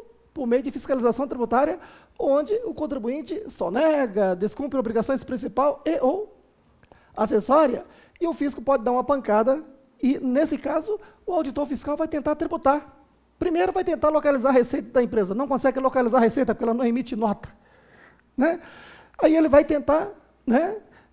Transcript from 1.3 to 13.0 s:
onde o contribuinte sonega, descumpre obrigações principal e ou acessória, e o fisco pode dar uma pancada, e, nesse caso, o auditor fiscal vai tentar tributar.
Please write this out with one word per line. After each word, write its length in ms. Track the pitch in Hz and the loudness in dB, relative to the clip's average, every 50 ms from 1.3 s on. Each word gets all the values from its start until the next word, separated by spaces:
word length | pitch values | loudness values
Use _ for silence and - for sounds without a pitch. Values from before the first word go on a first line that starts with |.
| - 254 240 226 - 254 285 311 370 339 - - - - - _ _ _ | -4 -6 -4 0 2 2 2 0 -2 -6 -10 -18 -20 -20 -20 _ _ _
onde 340 | - 302 269 294 302 - 415 466 494 | 0 2 2 2 2 0 -2 -4 -4
o 80 | 403 254 | -6 -6
contribuinte 760 | - 302 302 285 269 208 240 262 311 262 - 370 - - - | -6 -6 -6 -6 -6 -4 -6 -6 -6 -6 -8 -10 -10 -10 -12
sonega, 840 | - - 196 170 185 247 311 320 311 285 269 233 185 208 202 190 185 | -8 -6 -6 -2 0 2 2 2 2 2 0 0 0 0 2 2 0
descumpre 420 | 180 190 208 - - 277 277 277 262 | 0 -2 -4 -4 -6 -8 -4 -2 -2
obrigações 460 | 226 226 226 233 214 - 269 254 - | -2 0 -2 -2 -2 0 -2 -4 -4
principal 580 | - 254 226 - 233 - - 277 294 277 - - | -6 -8 -8 -8 -6 -2 0 0 0 0 0 -2
e 140 | 311 330 294 | -2 -2 0
ou 360 | - 254 320 392 427 - - _ _ _ _ _ _ _ _ _ - _ - - _ _ _ | 2 0 0 0 -4 -8 -12 _ _ _ _ _ _ _ _ _ -20 _ -20 -20 _ _ _
acessória, 680 | - 220 214 202 214 196 - 262 311 311 262 240 - - - - - - _ _ _ | -4 -2 0 0 0 2 4 4 4 4 4 2 -2 -8 -14 -20 -20 -20 _ _ _
e 80 | 339 339 | -4 -4
o 60 | 285 | -4
fisco 280 | - 285 285 - - | -2 -4 -4 -4 -4
pode 220 | 226 - 269 262 220 | 0 0 0 2 2
dar 80 | 254 | 0
uma 120 | 247 254 247 | 0 0 0
pancada, 600 | 247 294 269 - - 208 214 220 247 269 311 311 - - - _ _ _ _ - | 0 -2 -2 0 0 2 2 4 2 0 0 -2 -10 -20 -20 _ _ _ _ 0
e, 160 | 254 285 - | 0 0 0
nesse 380 | - 254 247 277 320 311 311 240 | -2 0 0 2 2 0 -2 -4
caso, 420 | - 269 302 320 320 440 415 403 - - - _ _ | -4 -4 -4 -4 -2 -4 -6 -8 -8 -14 -20 _ _
o 80 | - 359 | -4 -4
auditor 320 | 320 320 277 226 285 294 | -2 -2 -4 -4 -6 -4
fiscal 320 | 285 294 233 - 285 294 294 | -4 -6 -8 -6 -6 -4 -4
vai 100 | 320 311 | -4 -4
tentar 280 | 320 302 - 302 302 | -4 -4 -2 -2 -2
tributar. 580 | 302 320 - 339 - - 269 285 294 - - - _ | -2 -4 -6 -6 0 0 2 0 0 -2 -8 -18 _